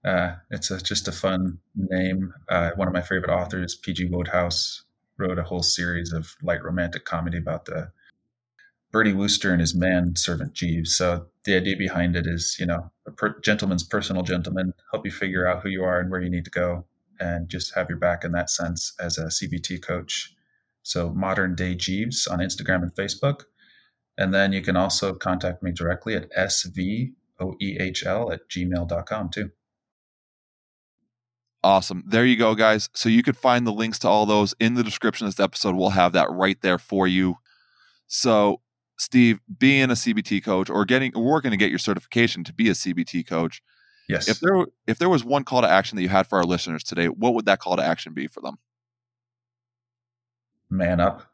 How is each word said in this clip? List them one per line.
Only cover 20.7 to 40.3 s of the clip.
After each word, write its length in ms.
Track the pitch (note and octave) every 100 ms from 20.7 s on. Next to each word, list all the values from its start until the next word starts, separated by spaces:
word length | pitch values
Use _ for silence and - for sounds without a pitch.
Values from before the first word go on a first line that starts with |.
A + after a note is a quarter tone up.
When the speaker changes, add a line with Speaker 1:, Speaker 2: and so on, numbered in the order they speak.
| _
Speaker 1:
So 280 | - F2 E2+
Modern 420 | F2 F#2+ F#2+ F#2
Day 220 | F2+ F#2 F2+
Jeeves 500 | F#2+ F#2+ A2+ C3 -
on 140 | F2+
Instagram 420 | F#2 - - F#2
and 100 | F2
Facebook. 520 | - G2 - C#3 D3 - _ _ _ _ _ _ -
And 160 | F#2+
then 180 | G2 G2
you 100 | F#2+
can 140 | F2 F2+
also 380 | F#2+ - G2
contact 480 | F2 F#2+ F#2 F2+ F2
me 80 | F2+
directly 460 | E2+ E2+ F#2 - G2+
at 120 | -
S 300 | - G2 -
V 480 | F2+ F#2+ F#2 G#2+ C3 - _ _
O 160 | F#2 -
E 140 | G2 -
H 260 | F#2 F#2
L 280 | F2+ G2 A#2
at 160 | E2 _
gmail 380 | F#2 F2+ F2 E2+
dot 180 | E2+ E2
com 240 | A2 F2+
too. 220 | G#2 G#2 _ _ _ _ _ _ _ _ _ _ _ _ _ _ _ _ _ _ _ _ _
Speaker 2:
Awesome. 380 | F#2 G2 - F#2 -
There 200 | A2+ B2+
you 100 | A2+
go, 200 | A2+ G#2+
guys. 340 | A2 A2 -
So 160 | - A#2+
you 140 | A2+
could 140 | C3 B2
find 280 | B2+ B2
the 80 | A#2+
links 280 | G#2+ A2+ G#2+
to 80 | B2
all 180 | G#2+ G#2+
those 260 | G#2 G2+ -
in 160 | A2+
the 80 | B2
description 460 | A2 - A2+ - G#2+
of 60 |
this 80 | F#2+
episode. 340 | G2 - G2+ F#2
We'll 140 | F#2
have 220 | G2 F2
that 160 | F2 D2
right 300 | F2 F#2+ F#2+
there 180 | G2 F2+
for 280 | - G2 F#2
you. 300 | F#2 F#2 E2+ _ _ _ _ _ _ _
So 520 | - B2 A2 G#2 - _ _ _ -
Steve, 420 | - B2+ A#2 G#2+ - F#2+
being 320 | C3 C#3 C3
a 60 | A#2
C 160 | A#2+
B 100 | G#2+
T 180 | -